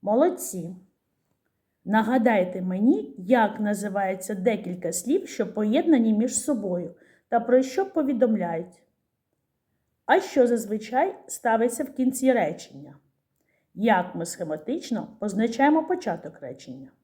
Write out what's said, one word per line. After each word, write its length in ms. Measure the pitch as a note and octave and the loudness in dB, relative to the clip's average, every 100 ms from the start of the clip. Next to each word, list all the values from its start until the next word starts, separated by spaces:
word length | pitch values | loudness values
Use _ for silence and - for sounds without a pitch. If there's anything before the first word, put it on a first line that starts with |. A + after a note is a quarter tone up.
Молодці! 720 | G3 A3 E4 - - F#3 E3 F#3 _ _ _ _ _ _ _ _ _ _ | 0 2 2 0 -10 -10 -10 -12 _ _ _ _ _ _ _ _ _ _
Нагадайте 760 | - G#3+ A3 B3+ A3+ G#3+ F#3 F#3+ | -2 0 2 2 4 4 2 -2
мені, 520 | F#3 F#3 A3 F#4+ G#4+ - | -4 2 4 4 0 -12
як 420 | F#3 B3 G#3+ G#3+ | 2 4 4 0
називається 720 | G#3 G#3 G#3 F#3+ G3 F#3 - | -2 -2 -2 -2 -2 -4 -6
декілька 580 | G3+ F#3 G#3+ F3+ F3+ E3+ | -2 0 0 -4 -6 -6
слів, 360 | E3+ - E4+ - | -6 -2 -2 -2
що 260 | - G3+ | -6 -6
поєднані 580 | - G#3+ B3 E4+ C#4+ A3+ | -2 0 2 4 4 4
між 280 | G#3+ B3 - | 2 0 -2
собою, 540 | - C4 G3 F3+ E3+ - _ _ _ | -2 -2 -2 -4 -6 -12 _ _ _
та 120 | A#3 | -2
про 220 | A#3 B3+ | 4 4
що 280 | C4 - F#4+ | 4 -2 -2
повідомляють. 920 | - C#4 B3 A#3 G#3+ F3 E3 F3 - _ _ _ _ _ _ _ _ _ _ _ _ - | -2 -2 2 2 2 -2 -4 -8 -14 _ _ _ _ _ _ _ _ _ _ _ _ 2
А 140 | D#4+ | 2
що 260 | F#4+ - A#3+ | 2 4 4
зазвичай 680 | A#3 G#3+ G#3+ - B3+ F4 - - | 4 -2 -6 -2 0 0 -2 -14
ставиться 580 | - F#3 A3+ A#3+ A#3+ | -6 0 2 0 -2
в 80 | C#4+ | -8
кінці 400 | - B3+ C4 C4 | -2 -2 2 2
речення? 640 | B3 E3 E3+ - C#3 C#3 - _ _ _ _ _ _ _ | 2 2 -4 -14 -18 -20 -20 _ _ _ _ _ _ _
Як 400 | - A3 F#3+ F3+ | -2 2 2 2
ми 120 | E3+ E3 | -6 -8
схематично 920 | - E3 D#3 - D4+ - A3 - - | -8 -6 -6 -6 -6 -4 -6 -6 -8
позначаємо 640 | G#3 F#3 A3+ A#3 C#4 D#4 | -6 0 -2 2 4 4
початок 560 | D#4+ F4+ G#3+ E3+ D3 - | 2 -4 -4 -6 -8 -14
речення? 500 | C3+ B2 - B2+ C#3 _ | -14 -14 -14 -16 -16 _